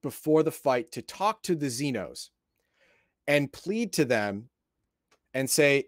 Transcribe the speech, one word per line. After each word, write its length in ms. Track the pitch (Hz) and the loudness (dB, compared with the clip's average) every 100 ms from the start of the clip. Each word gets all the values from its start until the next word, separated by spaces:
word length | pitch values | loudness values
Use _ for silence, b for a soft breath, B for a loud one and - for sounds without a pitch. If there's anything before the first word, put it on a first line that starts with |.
before 420 | 143 - 156 156 | -10 -6 2 4
the 80 | 156 | 4
fight 400 | - 143 127 113 | 0 0 0 -2
to 80 | - | -10
talk 420 | - - 202 214 | -14 -4 -2 -2
to 120 | - 165 | -4 -2
the 120 | 143 | -2
Xenos 640 | 117 143 117 78 62 - _ _ _ _ _ _ _ _ _ - | -4 -4 -4 -6 -12 -18 _ _ _ _ _ _ _ _ _ 0
and 260 | 147 139 | 0 0
plead 400 | - - 214 220 | -6 -6 -4 -2
to 120 | - 131 | 0 2
them 440 | 117 104 98 120 _ _ _ _ _ _ _ _ | 2 0 -4 -12 _ _ _ _ _ _ _ _
and 160 | 131 131 | -4 -2
say, 360 | - 147 139 | 4 4 4